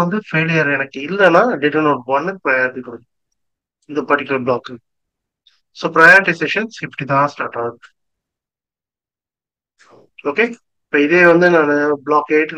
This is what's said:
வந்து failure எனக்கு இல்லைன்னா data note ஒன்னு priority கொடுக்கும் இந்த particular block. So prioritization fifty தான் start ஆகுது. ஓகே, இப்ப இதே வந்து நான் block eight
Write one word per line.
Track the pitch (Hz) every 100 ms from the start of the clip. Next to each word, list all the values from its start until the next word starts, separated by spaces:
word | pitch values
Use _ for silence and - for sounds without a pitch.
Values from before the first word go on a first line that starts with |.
வந்து | 175 208 -
failure | 160 160 165 143 139
எனக்கு | 139 135 147
இல்லைன்னா | 196 190 170 233 160
data | 147 156 156
note | 131 123 139
ஒன்னு | 170 190
priority | 151 131 127 127 123
கொடுக்கும் | 120 _ _ _ _ _ _ _ _ -
இந்த | 147 123
particular | 143 127 135 123
block. | 120 - 123 _ _ _ _ _ _ _ _ _ -
So | 165 165
prioritization | 165 190 185 165 151 202 220 - 147
fifty | - 143
தான் | 139 143
start | - 123 117
ஆகுது. | 117 120 - _ _ _ _ _ _ _ _ _ _ _ _ _ _ _ _ _ _ _ _ - _ - 147
ஓகே, | 143 240 233 _ _ _
இப்ப | 151
இதே | 147 175 175
வந்து | 170 175
நான் | 170 147 147 147 143 135
block | 151 -
eight | 156 156